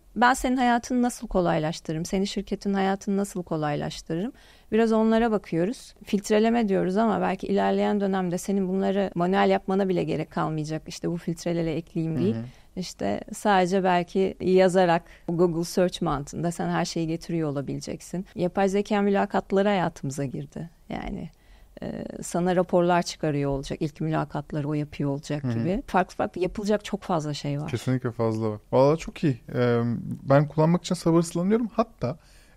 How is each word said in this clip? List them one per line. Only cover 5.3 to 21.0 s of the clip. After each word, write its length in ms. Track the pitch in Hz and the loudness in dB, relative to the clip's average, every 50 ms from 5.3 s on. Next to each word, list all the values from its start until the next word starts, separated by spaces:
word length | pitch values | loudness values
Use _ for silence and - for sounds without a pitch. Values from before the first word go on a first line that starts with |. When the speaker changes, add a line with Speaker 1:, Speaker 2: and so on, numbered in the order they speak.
Speaker 1:
bakıyoruz. 640 | 214 196 - - 170 160 175 202 269 - - - - - - | 0 -2 -2 -2 -2 0 0 0 -2 -6 -12 -20 -20 -20 -6
Filtreleme 640 | - - 196 202 - 214 214 220 226 233 240 226 196 | -2 -2 -2 0 2 2 4 4 4 2 2 2 2
diyoruz 280 | 190 180 175 180 185 | 2 2 0 0 0
ama 240 | 208 226 220 190 175 | 2 2 2 2 0
belki 260 | 185 185 185 - - | 0 -2 -2 -4 -2
ilerleyen 520 | - 196 202 196 196 196 196 202 208 208 208 | -2 0 2 2 2 2 2 0 0 0 0
dönemde 360 | 202 190 190 190 185 175 170 | 0 0 0 0 -2 -2 -4
senin 300 | 180 - - 196 202 185 | -4 -2 -2 -2 0 0
bunları 440 | 180 190 190 196 196 190 202 196 185 - | 0 0 0 0 0 0 0 -2 -2 -2
manuel 340 | 170 175 180 190 202 202 196 | 0 0 2 4 4 4 4
yapmana 400 | 190 190 - - 190 196 202 185 | 4 2 0 0 0 0 2 2
bile 140 | 180 170 160 | 0 0 0
gerek 280 | 156 160 151 156 - | 0 -2 -4 -4 -4
kalmayacak. 500 | - 180 156 156 156 156 151 156 156 151 - | -4 -2 -2 -2 -2 -4 -4 -4 -6 -8 -8
İşte 240 | - - - - 165 | -10 -10 -6 -4 -4
bu 60 | 170 | -4
filtrelere 560 | 170 - 180 165 - - 175 170 165 165 165 151 | -4 -4 -6 -6 -4 -4 -4 -2 -2 -2 -2 -2
ekleyeyim 420 | 160 - - - 170 160 165 156 | -4 -6 -6 -4 -4 -2 -2 0
Speaker 2:
Hı 40 | - | 0
Speaker 1:
değil. 160 | 175 202 117 | 0 0 0
Speaker 2:
hı. 40 | 113 117 127 - - - - - | -2 -6 -10 -14 -20 -20 -14 -10
Speaker 1:
İşte 460 | 185 175 - - - - 196 - - - - 202 | -10 -10 -10 -8 -6 -4 -4 -4 -4 -8 -10 -8
sadece 500 | - - 214 202 185 185 175 196 190 180 | -2 2 4 4 4 4 4 2 2 2
belki 540 | 190 180 175 175 - - 190 190 - - - | 2 2 2 0 0 0 0 0 0 -2 -2
yazarak 640 | - 180 185 185 185 185 170 190 185 170 165 170 - - - - - | 0 4 6 6 6 6 6 6 6 6 4 2 0 -4 -20 -12 -6
Google 360 | - 175 160 180 175 160 165 170 | -2 0 2 2 2 2 0 -4
Search 380 | - - 196 180 180 - - | -2 0 0 0 0 0 -2
mantığında 500 | 175 165 147 135 143 - - - 156 175 | -2 -2 -2 -2 -4 -6 -6 -4 -4 -4
sen 180 | 170 - 170 170 | -4 -4 -4 -2
her 160 | 175 165 175 | -2 -2 -2
şeyi 220 | - - 170 165 | -2 -2 -2 -2
getiriyor 420 | 160 165 165 - - 170 165 156 147 | -2 -4 -4 -4 -4 -4 -2 -2 -2
olabileceksin. 760 | 135 143 139 147 139 143 - - 160 - - - - 175 202 - - | -2 -4 -4 -6 -6 -8 -8 -8 -10 -10 -10 -10 -8 -8 -8 -8 -4
Yapay 340 | 214 180 180 - 196 196 190 | -2 -2 -2 2 2 2 2
zeka 320 | 190 202 208 - 214 202 | 2 0 0 0 0 2
mülakatları 640 | 202 202 196 196 196 202 - 190 - - 202 190 196 | 2 2 2 2 2 0 0 -2 -2 0 2 2 4
hayatımıza 580 | 208 202 185 165 170 - - - 139 131 143 143 | 4 2 2 0 -2 -4 -6 -8 -8 -6 -4 -6
girdi. 440 | 127 - 151 143 - - - 160 165 - _ _ - | -6 -6 -8 -10 -10 -10 -12 -12 -12 -14 _ _ -10
Yani, 400 | - - | -10 -8